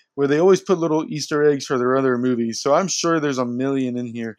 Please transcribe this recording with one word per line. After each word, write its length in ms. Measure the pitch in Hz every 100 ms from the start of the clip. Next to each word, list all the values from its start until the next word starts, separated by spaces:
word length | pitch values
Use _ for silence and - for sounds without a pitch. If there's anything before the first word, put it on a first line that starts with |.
| _
where 140 | - 139
they 100 | 151
always 220 | 185 185
put 180 | - 180
little 280 | 165 156 -
Easter 340 | 151 - 151 147
eggs 160 | 139
for 140 | - 131
their 180 | 123 135
other 220 | 135 123
movies. 420 | 127 120 113 110
So 140 | 139
I'm 140 | 151 190
sure 300 | - 170 165
there's 200 | 147 131
a 80 | 123
million 500 | 120 135 139 127 123
in 100 | 120
here 300 | 117 113